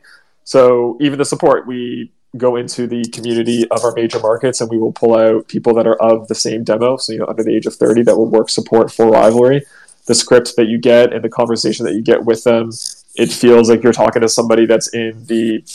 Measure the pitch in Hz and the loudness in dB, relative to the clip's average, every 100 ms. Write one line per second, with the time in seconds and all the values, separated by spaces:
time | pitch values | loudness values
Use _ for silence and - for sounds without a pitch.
0 | _ _ _ _ - 135 123 123 120 117 | _ _ _ _ -2 4 4 4 0 -2
1 | 143 135 143 147 165 120 120 123 120 123 | -4 -2 -4 0 0 0 -2 -10 -8 -10
2 | 120 _ _ 120 127 123 120 - 120 120 | -14 _ _ -4 -2 -2 -6 -8 -6 -6
3 | 117 - 117 117 117 120 113 113 117 117 | -8 -8 -4 -2 0 -2 -2 -2 -2 -2
4 | 117 120 110 117 131 - 113 113 113 - | -4 -2 -2 -2 -2 -4 -4 -4 -4 0
5 | 117 113 113 110 - 107 120 113 113 110 | 2 4 2 0 -4 -4 0 2 2 0
6 | 113 113 110 110 117 110 113 110 123 131 | 2 0 -2 -6 -6 -6 -4 -2 0 -2
7 | - 113 - 113 113 110 - - 120 117 | -6 -8 -8 -4 -2 -2 -4 -2 0 2
8 | 120 101 113 110 117 - 113 113 - - | 2 2 2 0 0 -4 0 0 0 2
9 | 113 113 110 117 123 143 143 _ _ _ | 4 6 4 4 2 2 -4 _ _ _
10 | - 117 - 123 120 - 113 117 120 120 | -4 -2 2 2 2 -2 0 0 2 4
11 | 123 113 113 - 120 113 113 107 113 101 | 4 0 -6 -4 -2 -2 -4 -4 -4 -4
12 | 113 113 113 113 123 117 113 113 - - | 0 0 0 -2 0 0 -2 -10 -14 -16
13 | _ - 117 - 123 120 113 113 120 - | _ -4 -4 2 4 6 6 4 2 2
14 | 117 120 113 - 113 113 113 113 - 117 | 0 0 -2 -2 0 2 2 0 -2 -8
15 | 113 113 113 113 113 110 - | -8 -10 -6 -4 -2 -4 -8